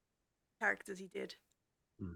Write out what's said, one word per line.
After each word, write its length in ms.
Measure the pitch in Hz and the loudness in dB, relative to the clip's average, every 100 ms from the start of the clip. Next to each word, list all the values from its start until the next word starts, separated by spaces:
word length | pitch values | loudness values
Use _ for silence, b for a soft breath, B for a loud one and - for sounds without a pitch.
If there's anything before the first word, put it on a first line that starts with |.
| _ _ _ _ _ _ | _ _ _ _ _ _
characters 380 | 208 196 - 185 | 4 4 -2 -6
he 100 | 190 | -4
did. 280 | 196 - - _ _ _ _ _ - | -4 -4 -6 _ _ _ _ _ -6
On 60 | 92 | -6